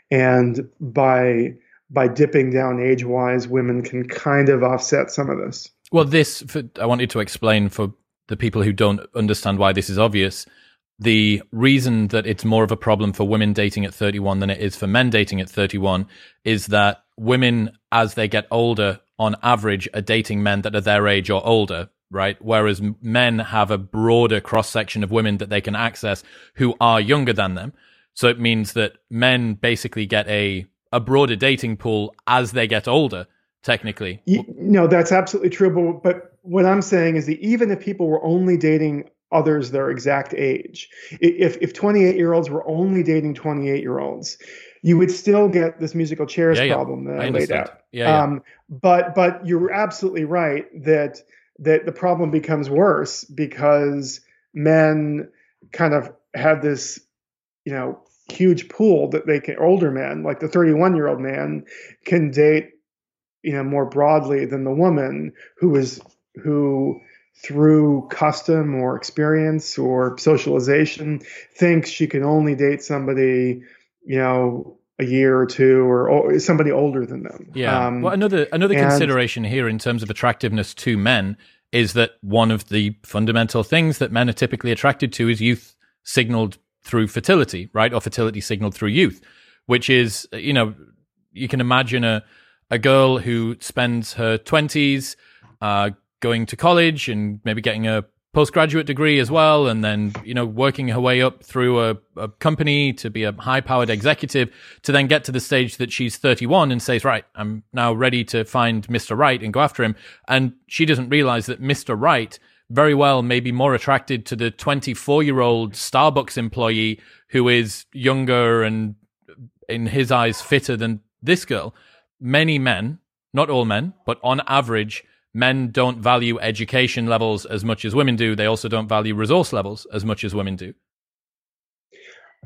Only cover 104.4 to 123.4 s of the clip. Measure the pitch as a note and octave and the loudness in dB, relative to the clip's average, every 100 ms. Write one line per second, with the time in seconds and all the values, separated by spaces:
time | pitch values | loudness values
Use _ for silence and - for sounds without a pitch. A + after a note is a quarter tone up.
104.4 | A#2+ - - - - C#3 C3+ D3+ - B2+ | -2 -6 -20 -12 0 2 4 0 0 -6
105.4 | - C3+ A#2+ - B2 - B2 - C#3 A#2 | -2 0 0 -4 -8 -6 -6 -2 0 0
106.4 | A#2+ F3+ D3 B2 - A#2+ C3+ A2 - - | 2 2 4 0 -2 -2 0 -2 -4 -10
107.4 | G#2+ A2 - B2 A#2+ A2+ C3 B2 A2 A#2 | -8 -8 -8 -2 0 2 0 0 -2 -4
108.4 | A2 B2+ A#2 A2+ G2+ A#2+ - A2+ D3 B2 | -2 0 0 -2 -2 -4 -4 0 0 0
109.4 | A2 B2 D3 - A2+ G#2+ - - - C3 | -2 0 0 0 -4 -4 -12 -14 -2 0
110.4 | C3 - - - D#3+ C3 B2 D3 C3 A#2+ | 0 -4 -8 -2 0 0 0 0 2 0
111.4 | G#2+ B2 C3 C#3 - G#2+ D3 C#3 A2+ - | -4 -6 -4 -4 -4 -2 0 0 -2 -12
112.4 | _ _ - A#2 D3+ C#3 C#3+ C3 A#2+ B2 | _ _ -6 2 4 4 4 2 2 -2
113.4 | B2 B2 C#3 B2 - C3+ - B2+ - A2+ | -2 0 0 0 0 0 0 -8 -6 -4
114.4 | A#2 - - C#3+ C3 A#2 - D3 D3 C3 | -4 -4 -4 -4 -4 -6 0 2 2 2
115.4 | A#2+ A#2 A2 G#2 - C3 D3+ C#3 C3 - | 2 2 -2 -8 -2 2 2 2 -2 -6
116.4 | A2+ B2 A2+ A2 A2 A2 - _ _ C3 | -6 -2 -2 0 -2 -4 -12 _ _ 2
117.4 | B2 A#2+ A2 - - C#3 C3 C3+ C3 B2 | 4 4 0 -6 -16 -2 0 0 0 2
118.4 | A#2+ A#2 A2 A2 G#2+ G#2 _ _ _ E2 | 2 2 0 -2 -4 -8 _ _ _ -20
119.4 | A#2+ _ - A#2 A2+ C#3 B2 B2 A#2 - | -20 _ -10 -6 -4 -2 0 2 0 -2
120.4 | - C#3+ - A#2 A2+ A2 _ _ A#2+ F3+ | -2 -2 0 -4 -4 -6 _ _ -2 -2
121.4 | - A2 G2+ - _ _ _ _ B2 C#3+ | 0 -6 -6 -14 _ _ _ _ -2 2
122.4 | D#3+ D3 C3 F#2+ A2+ D#3+ _ _ _ C3+ | 2 0 0 -2 -4 -10 _ _ _ -4